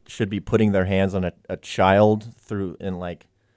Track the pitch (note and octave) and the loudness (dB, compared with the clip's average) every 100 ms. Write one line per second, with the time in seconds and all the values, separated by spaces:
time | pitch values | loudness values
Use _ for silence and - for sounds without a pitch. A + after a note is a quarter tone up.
0 | - - G2+ G2+ - A2+ G#2+ G2 F#2 F#2+ | -16 -6 -4 -4 -2 0 2 2 2 2
1 | F#2+ F#2+ F2+ - - F#2+ - - F#2+ G2 | 0 0 -4 -6 -12 -12 -8 0 4 6
2 | G#2+ G#2+ A2+ - - G#2 F#2 - F#2+ F2+ | 4 2 -4 -20 -10 -8 -8 -8 -10 -10
3 | F2+ E2 _ _ _ | -10 -14 _ _ _